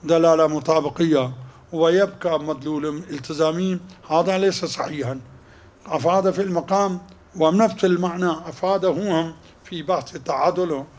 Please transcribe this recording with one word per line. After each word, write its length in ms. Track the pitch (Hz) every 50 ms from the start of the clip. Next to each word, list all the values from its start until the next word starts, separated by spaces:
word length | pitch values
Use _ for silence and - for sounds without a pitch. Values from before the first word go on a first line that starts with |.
| -
دلالة 420 | 147 165 165 165 165 160 160 160
مطابقية 840 | 156 151 151 127 - 160 160 143 147 - - 170 165 156 139 127 127 127 - - - - - - -
ويبقى 680 | - 160 165 165 170 190 202 190 190 - - 175 165 147
مدلول 460 | 147 151 151 131 135 151 151 147 147
التزامي، 920 | 151 147 151 180 - 147 143 123 - 160 147 160 156 160 170 190 190 185 175 - - - - - -
هذا 280 | 156 165 175 185 190 190
ليس 260 | 196 196 180 - 175
صحيحاً." 560 | 156 123 - 139 - 160 147 131 123 135 135 123 - - - - - - - - - _ _ -
أفاد 440 | - 160 151 123 165 180 196 180 190
في 120 | 180 185
المقام، 580 | 196 190 175 170 - - 190 202 202 196 185 180 - - - - - - -
ونفس 480 | 190 160 156 170 202 226 214 - - -
المعنى 460 | 185 180 175 180 180 170 180 185 175
أفاده 600 | 160 156 - 165 - - - 185 196 190 170 185
هم 440 | 151 160 208 208 170 160 165 160 160 - - - - - _
في 180 | - 180 165
بحث 340 | 151 143 185 151 131 - -
التعادل 680 | 147 127 - 143 131 143 170 175 180 180 170 151 135 143 - -